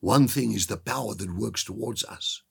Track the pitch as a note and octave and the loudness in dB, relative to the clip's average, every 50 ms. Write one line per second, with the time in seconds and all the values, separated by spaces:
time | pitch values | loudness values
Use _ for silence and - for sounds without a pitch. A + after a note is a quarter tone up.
0 | - F2 G#2+ C#3 C#3+ A#2+ - C#3+ B2+ A#2 A2 G2+ F2+ - G#2 F2+ - - - C3+ | 4 6 8 8 8 6 4 2 0 0 0 0 0 -2 -2 -4 -4 -4 -4 -4
1 | C3 G#2+ G#2 G2 G2 F#2 F2 F2+ A2 A2+ F2+ - - - F#2+ G#2+ A2 A2 A2+ F#2 | -2 -4 -4 -6 -6 -6 -4 -4 -4 -2 -2 -4 -6 -6 -6 -6 -6 -6 -4 -4
2 | - - G#2+ - - - - - _ _ | -6 -6 -8 -8 -6 -6 -6 -8 _ _